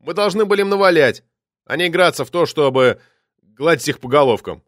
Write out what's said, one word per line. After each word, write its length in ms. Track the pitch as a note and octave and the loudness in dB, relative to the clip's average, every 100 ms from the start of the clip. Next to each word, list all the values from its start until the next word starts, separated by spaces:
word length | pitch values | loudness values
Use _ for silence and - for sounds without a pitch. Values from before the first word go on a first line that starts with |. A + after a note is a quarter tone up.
«Мы 120 | - | -8
должны 320 | E3+ G#3 F#3+ | -4 -2 -2
были 160 | G#3 G3+ | 0 0
им 80 | G3 | 0
навалять, 560 | G3+ F#3+ E3+ C3 - _ _ _ _ | 2 2 4 2 0 _ _ _ _
а 120 | _ C#3 | _ -4
не 100 | F3 | -2
играться 380 | E3+ F3 - B2+ | 0 0 0 -6
в 40 | |
то, 140 | F3 | -4
чтобы 560 | D#3+ - C#3+ C3 B2+ G#2+ _ _ _ _ _ G#2+ | -4 0 0 2 0 0 _ _ _ _ _ _
гладить 320 | D3+ D#3+ C#3+ | -2 -2 -2
их 120 | - | -8
по 80 | B2 | -2
головкам». 540 | C#3+ C3+ G#2+ - D#2+ | 2 2 0 -6 -16